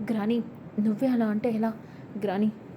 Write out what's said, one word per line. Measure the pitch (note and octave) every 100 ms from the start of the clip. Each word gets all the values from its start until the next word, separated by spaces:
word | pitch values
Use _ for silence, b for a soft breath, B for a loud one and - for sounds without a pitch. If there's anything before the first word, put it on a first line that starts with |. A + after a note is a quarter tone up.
గ్రాని, | G#3+ A3 G#3 A#3 A3+ - - -
నువ్వే | G#3+ G#3 C4+
అలా | B3 A3
అంటే | G#3+ B3
ఎలా? | A3 A3+ A3 B B B G#3
గ్రాని, | G3+ F#3 G#3+ - -